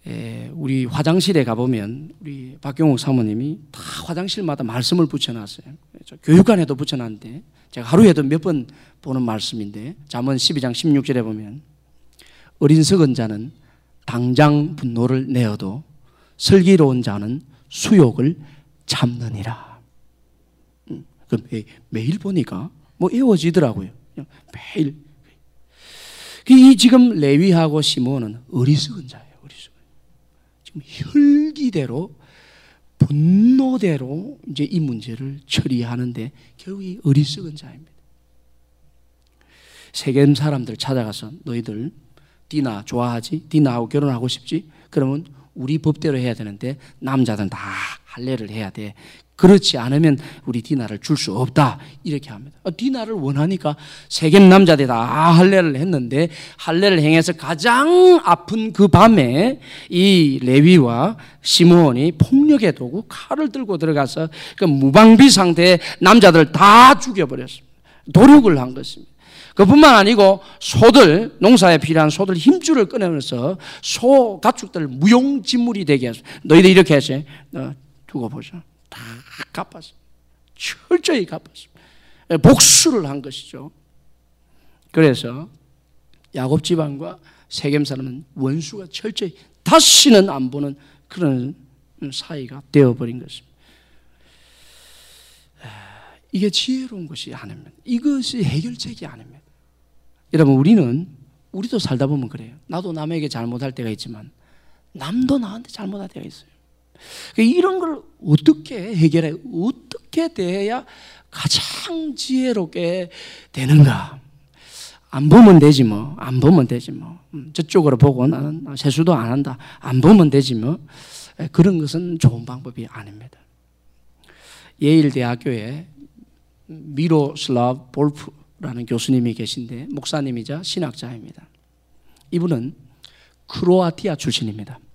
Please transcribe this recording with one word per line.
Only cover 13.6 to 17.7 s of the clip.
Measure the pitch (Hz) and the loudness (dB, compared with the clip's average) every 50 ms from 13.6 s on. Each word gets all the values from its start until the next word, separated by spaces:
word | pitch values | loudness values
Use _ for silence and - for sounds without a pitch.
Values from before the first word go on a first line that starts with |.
| _ _ _ _ _ _ _ _ _ | _ _ _ _ _ _ _ _ _
당장 | - - 123 123 123 127 127 151 147 147 147 147 160 151 147 | -10 -8 -6 -4 -2 2 4 4 4 4 0 -2 -4 -8 -10
분노를 | - 123 117 117 117 123 131 131 135 131 | -10 -8 -4 -2 -2 -2 -2 -4 -4 -4
내어도 | 135 123 120 110 104 101 101 95 101 135 160 _ _ _ _ _ _ _ _ _ _ _ | -2 -2 -2 -2 -4 -6 -10 -12 -12 -12 -16 _ _ _ _ _ _ _ _ _ _ _
슬기로운 | - - 196 196 180 180 196 175 156 135 127 127 | 0 2 2 4 4 4 4 4 4 2 2 -2
자는 | 117 110 101 101 101 107 120 151 - _ _ _ _ | -4 -6 -6 -8 -8 -8 -10 -10 -12 _ _ _ _
수욕을 | _ | _